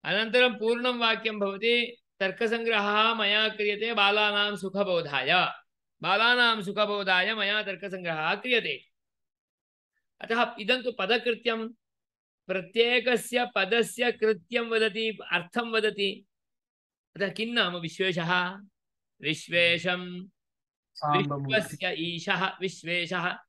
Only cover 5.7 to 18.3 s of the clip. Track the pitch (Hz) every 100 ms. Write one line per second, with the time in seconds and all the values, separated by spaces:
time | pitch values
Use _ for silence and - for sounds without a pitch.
5.7 | _ _ _ 156 202 233 247 240 226 190
6.7 | 202 208 208 190 185 190 226 196 214 202
7.7 | 185 202 185 175 156 160 202 254 240 170
8.7 | 135 _ _ _ _ _ _ _ _ _
9.7 | _ _ _ _ _ - 233 233 - 208
10.7 | 254 247 226 190 240 240 226 240 226 226
11.7 | 240 _ _ _ _ _ _ - 185 180
12.7 | 226 233 247 233 247 - 240 240 208 190
13.7 | 233 220 - 247 233 220 208 _ 233 233
14.7 | 226 220 202 220 202 - 180 170 233 226
15.7 | 220 214 202 196 202 _ _ _ _ _
16.7 | _ _ _ _ - 190 190 226 240 185
17.7 | 175 165 - 190 175 165